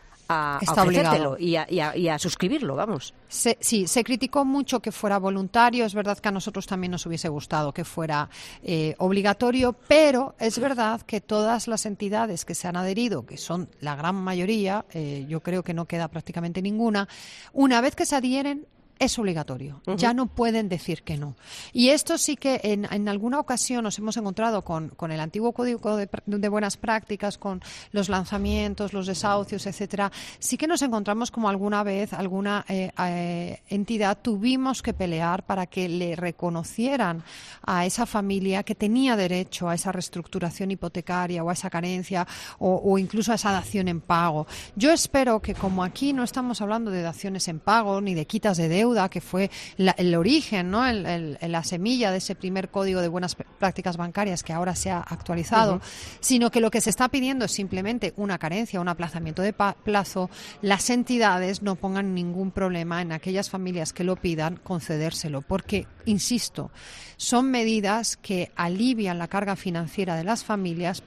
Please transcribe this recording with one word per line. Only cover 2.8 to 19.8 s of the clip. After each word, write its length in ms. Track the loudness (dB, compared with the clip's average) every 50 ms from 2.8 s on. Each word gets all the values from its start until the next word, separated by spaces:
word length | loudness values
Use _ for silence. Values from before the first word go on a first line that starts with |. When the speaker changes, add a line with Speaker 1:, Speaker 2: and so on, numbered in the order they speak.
| -2 -2 -2 -4 -6 -10 -16 -20 -16 -8
Speaker 2:
Se, 280 | -4 0 0 0 2 2
sí, 260 | 2 2 2 2 2 2
se 160 | 2 2 2
criticó 400 | 2 0 0 0 0 2 2 2
mucho 380 | 2 2 0 0 0 -2 -2
que 100 | -2 -4
fuera 280 | -4 -2 0 0 2 2
voluntario. 680 | 2 0 0 0 -2 2 4 6 6 6 6 4 0
Es 80 | 0 0
verdad 240 | -2 -2 -2 -2 -2
que 100 | -2 -2
a 60 | -2
nosotros 320 | -2 -4 -4 -6 -6 -6 -4
también 240 | -4 -4 -2 -2
nos 140 | -4 -4 -4
hubiese 240 | -4 -4 -4 -4 -4
gustado 440 | -4 -4 -4 -2 0 0 0 0 -2
que 120 | -6 -8
fuera, 440 | -6 -6 -4 -2 0 0 0 -2 -2 -6 -14 -16 -16 -16 -10
eh, 320 | -4 -2 0 0 0 0 0 0
obligatorio, 760 | 0 2 2 4 4 2 2 4 2 2 4 4 4 2 2 0 4 6
pero 480 | 8 10 10 8 8 4 2 -2 -2 -2
es 220 | -2 0 0 0
verdad 420 | 0 0 0 2 0 0 0 -2
que 200 | -4 -6 -6 -4
todas 480 | -2 0 0 2 2 2 2 0 0 -2
las 160 | -4 -4 -4
entidades 580 | -4 -6 -4 -4 -2 0 0 0 0 -2 -4 -6
que 120 | -6 -6
se 120 | -6 -4 -4
han 80 | -4
adherido, 500 | -2 -2 -2 0 0 0 0 -2 -4 -6
que 120 | -8 -12 -12
son 320 | -8 -6 -4 -4 -6 -8 -10 -10
la 160 | -8 -6 -6
gran 200 | -2 -2 -2 -2
mayoría, 720 | 0 -2 -2 -2 0 0 0 2 2 2 0 0 -2 -4 -6
eh, 340 | -8 -6 -6 -6 -6 -6 -6 -6
yo 120 | -6 -6
creo 220 | -4 -2 -2 -2 -2
que 100 | -2 -4
no 120 | -4 -4
queda 240 | -4 -4 -4 -4 -4
prácticamente 520 | -6 -8 -10 -8 -6 -6 -4 -4 -4 -2
ninguna, 460 | -2 -2 0 0 2 2 2 2 0 -2 -6 -14 -18 -18 -18 -20 -20 -6 2
una 260 | 4 4 6 6 6
vez 160 | 4 4 2
que 100 | 0 0
se 100 | 2 2 2
adhieren, 500 | 2 2 2 0 0 -2 -4 -6 -8 -14 _ _ _ _ _ 0
es 200 | 0 0 2 2
obligatorio, 600 | 0 0 0 0 -2 -4 -6 -8 -10 -12 -14 -8